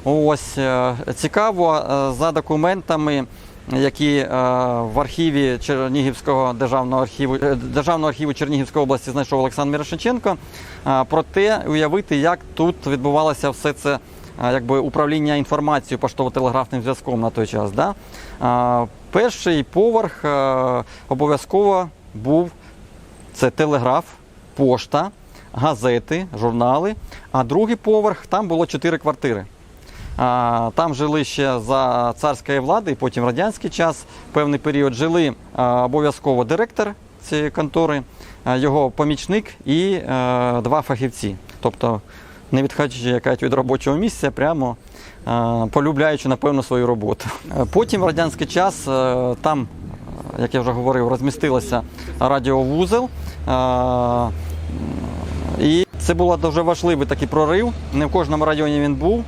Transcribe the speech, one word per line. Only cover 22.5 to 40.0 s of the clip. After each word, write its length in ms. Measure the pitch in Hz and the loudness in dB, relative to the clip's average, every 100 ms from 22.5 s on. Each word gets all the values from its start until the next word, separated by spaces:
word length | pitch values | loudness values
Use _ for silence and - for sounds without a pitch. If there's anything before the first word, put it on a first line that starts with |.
| - - - - - - - - | -6 -20 -20 -20 -20 -20 -20 -20
це 160 | - 127 | 0 0
телеграф, 540 | - 156 143 120 147 - - - - - - | 2 2 2 2 2 -2 -20 -20 -20 -14 0
пошта, 540 | 139 123 - 147 185 - - - - - | 2 2 0 -2 -2 -8 -20 -20 -12 0
газети, 680 | 147 120 123 120 - 160 185 117 | 0 2 2 2 0 -6 -4 -2
журнали, 540 | 117 117 120 139 190 214 - - - | -2 2 2 2 0 -4 -12 -18 -4
а 120 | 131 | -2
другий 320 | 120 151 220 233 | 2 2 2 0
поверх, 500 | - 214 208 185 - | 2 4 2 -2 -4
там 220 | 202 202 | -2 0
було 180 | 165 170 | 0 0
чотири 320 | 143 170 160 | 0 0 0
квартири. 480 | - - 139 104 95 - - - - - - - | -2 -2 -2 -2 -6 -16 -20 -20 -20 -16 -12 -2
А, 540 | 127 123 120 117 113 | 0 2 2 0 0
там 200 | 110 165 | 0 0
жили 300 | 135 147 151 | 0 0 0
ще 360 | 135 - 139 123 | -2 0 0 0
за 520 | 110 135 131 123 120 | 0 0 2 2 0
царської 460 | 113 151 131 - 139 | 0 -2 -2 -2 -2
влади, 320 | 131 208 190 | 2 0 0
і 40 | |
потім 300 | 127 131 123 | -2 -2 0
радянський 460 | 120 123 208 - 180 | -2 0 -2 -2 -8
час, 340 | - 165 147 - - - | 0 0 -2 -14 -20 -2
певний 260 | 156 147 143 | 0 2 0
період 360 | 151 143 139 | 0 2 0
жили, 400 | 117 156 170 151 - - - | 0 2 2 2 -2 -10 -2
а, 280 | 123 123 | 2 2
обов'язково 600 | 123 147 147 - 147 127 | 2 2 0 0 0 0
директор 500 | 117 170 233 - 208 202 - - | 2 0 0 -2 -4 -6 -20 -20
цієї 280 | - 151 151 | -4 -2 -2
контори, 520 | - 151 165 165 143 127 - - - | -2 -2 0 2 0 -6 -18 -20 -8
а, 120 | - 127 | -2 2
його 340 | 143 147 135 | 2 4 2
помічник 640 | - 151 143 - 208 208 - | 2 0 0 0 -2 -2 -10
і, 280 | 131 156 190 | 0 2 2
е, 680 | 185 | 0